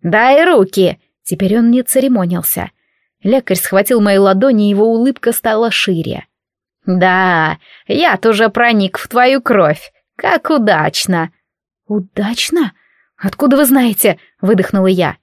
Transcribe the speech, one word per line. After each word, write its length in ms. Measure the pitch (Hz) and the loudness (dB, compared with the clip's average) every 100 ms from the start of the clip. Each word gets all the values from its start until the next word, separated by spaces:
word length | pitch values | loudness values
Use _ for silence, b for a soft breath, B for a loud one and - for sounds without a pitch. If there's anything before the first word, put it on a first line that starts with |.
«Дай 420 | 170 208 247 277 349 | 0 0 4 4 4
руки!» 540 | 302 190 - 185 - _ _ | 2 0 0 0 -2 _ _
Теперь 360 | - 180 190 220 | -12 -4 -2 2
он 100 | 233 | 2
не 140 | 247 | 0
церемонился. 880 | 247 269 269 240 175 175 - - - _ _ _ _ _ | 0 0 0 0 -2 -4 -4 -6 -8 _ _ _ _ _
Лекарь 340 | 190 262 - 185 | -2 -2 0 -4
схватил 440 | - 190 202 240 | -2 -2 0 0
мои 160 | 202 196 | 2 2
ладони, 460 | 196 190 262 226 | 2 2 2 2
его 280 | 208 202 220 | 0 2 0
улыбка 400 | 226 247 254 - | 2 0 -2 -4
стала 380 | 240 233 220 233 | -4 -2 -2 -2
шире. 560 | 226 - 170 160 - - _ _ _ _ _ - | -2 -2 -4 -4 -10 -14 _ _ _ _ _ -4
«Да, 720 | 185 180 185 185 170 160 160 b b b | 0 2 2 0 0 -2 -4 b b b
яд 380 | 220 339 196 226 | -2 0 0 0
уже 240 | 208 220 | 0 0
проник 480 | 214 240 220 190 - | 0 0 2 0 -6
в 100 | - | -6
твою 340 | 240 247 269 | 0 2 2
кровь. 520 | - 214 160 156 - _ _ - | 0 2 2 -2 -8 _ _ -8
Как 340 | - 330 - | -4 -2 0
удачно!» 840 | 302 214 170 151 - - 175 165 _ _ _ _ _ _ | 0 2 0 0 -4 -4 -4 -4 _ _ _ _ _ _
«Удачно? 840 | 208 185 - 208 240 - 339 247 _ _ _ _ _ | -6 -6 -8 -6 -6 -4 -2 -2 _ _ _ _ _
Откуда 400 | 190 - 285 277 | -8 -2 0 2
вы 80 | 285 | 4
знаете?» 520 | 269 247 202 160 - b b | 2 2 0 -2 -2 b b
выдохнула 460 | 190 208 185 196 190 | 0 0 0 0 0
я. 300 | 185 165 - | 0 -2 -4